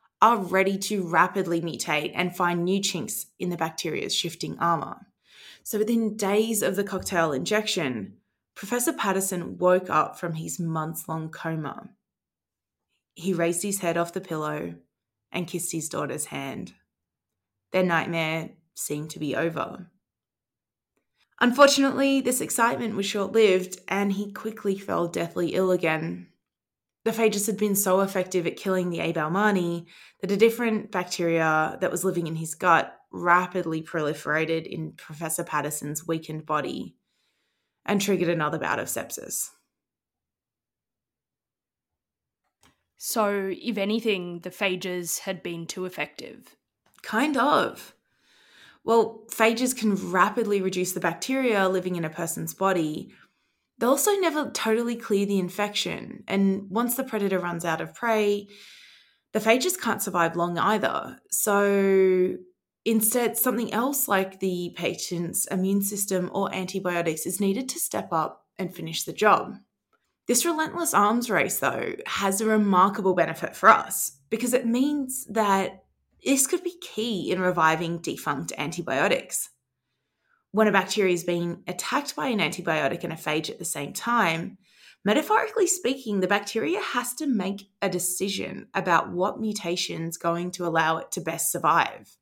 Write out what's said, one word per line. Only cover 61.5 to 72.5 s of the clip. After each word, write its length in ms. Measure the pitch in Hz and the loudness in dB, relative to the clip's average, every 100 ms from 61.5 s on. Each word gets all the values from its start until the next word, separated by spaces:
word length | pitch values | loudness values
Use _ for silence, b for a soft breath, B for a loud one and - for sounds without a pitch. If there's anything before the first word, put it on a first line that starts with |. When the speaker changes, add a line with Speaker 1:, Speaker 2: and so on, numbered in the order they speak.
| 202 202 202 196 190 190 185 180 - - _ _ _ | 4 4 4 6 6 6 6 2 -2 -10 _ _ _
Speaker 1:
instead, 540 | - 220 220 247 233 240 | 2 2 4 2 0 0
something 340 | 262 247 220 | 0 0 -2
else 380 | 214 254 277 - | -2 0 -2 0
like 300 | 196 190 - | 0 0 -2
the 340 | 190 180 175 170 | -2 -2 -4 -4
patient's 720 | 180 - - 170 165 - - | -4 -4 -4 -4 -4 -4 -2
immune 380 | 185 190 202 | 0 2 2
system 460 | 196 202 - 185 180 | 0 -4 -2 -2 -2
or 200 | - 196 | -2 -2
antibiotics 720 | 185 180 196 185 175 165 156 170 | -4 -6 -4 -2 -2 -2 -2 -4
is 140 | 190 | 0
needed 300 | 196 202 262 | 0 0 -4
to 100 | - | -6
step 300 | - 208 190 | -4 -6 -2
up 360 | 165 156 - _ - | -2 -2 -6 _ -10
and 180 | 180 - | -10 -8
finish 280 | 160 160 | -8 -8
the 100 | - | -6
job. 420 | - 208 - - - _ _ _ _ _ _ - | 2 4 4 2 -12 _ _ _ _ _ _ 0
This 180 | 240 339 | 2 2
relentless 480 | 311 320 339 339 | 0 -2 -4 0
arms 360 | - 208 240 240 | 4 4 2 2
race, 300 | 175 - - | 0 0 0
though, 340 | 135 - - - - | -2 -2 -6 -8 -6
has 360 | - 202 196 | -2 0 2
a 40 | |
remarkable 680 | 220 | 2